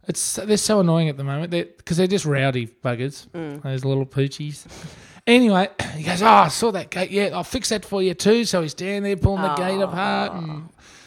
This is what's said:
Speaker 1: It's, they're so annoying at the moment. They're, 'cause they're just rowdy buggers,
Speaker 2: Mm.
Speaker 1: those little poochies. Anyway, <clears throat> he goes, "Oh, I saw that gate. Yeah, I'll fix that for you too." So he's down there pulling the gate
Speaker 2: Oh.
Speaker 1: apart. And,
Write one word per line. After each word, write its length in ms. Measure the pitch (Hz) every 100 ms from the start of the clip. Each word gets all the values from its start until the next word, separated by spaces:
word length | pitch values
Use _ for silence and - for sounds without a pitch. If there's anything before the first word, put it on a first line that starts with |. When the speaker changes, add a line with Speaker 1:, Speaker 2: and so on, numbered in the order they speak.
| -
Speaker 1:
It's, 260 | 165 - -
they're 220 | 220 208
so 240 | - 208
annoying 280 | 170 165 156
at 80 | 139
the 60 |
moment. 260 | 139 143 170
They're, 160 | 175 175 -
'cause 140 | - 165
they're 80 | 185
just 180 | 190 156
rowdy 420 | 139 135 127 113 -
buggers, 440 | 127 120 135 - -
Speaker 2:
Mm. 340 | 175 156 143
Speaker 1:
those 200 | 143 131
little 220 | 135 135 131
poochies. 600 | 139 139 - 151 143 - - - - - - -
Anyway, 420 | 247 233 185 196 -
<clears throat> 140 | - 156
he 80 |
goes, 180 | 156 180
"Oh, 60 | 220
I 200 | 202 160
saw 220 | - 226
that 180 | 190 -
gate. 180 | 180 180
Yeah, 220 | 196 196
I'll 100 | 175
fix 260 | - 262 -
that 140 | 214 -
for 180 | 196
you 100 | 185
too." 320 | 170 196 233 226
So 160 | 185
he's 140 | 151 -
down 260 | 185 202
there 160 | 202 196
pulling 240 | 196 190
the 140 | 151 147
gate 240 | 185 196
Speaker 2:
Oh. 60 | 190
Speaker 1:
apart. 480 | 175 202 196 175
And, 360 | 185 160 151 165 _ - -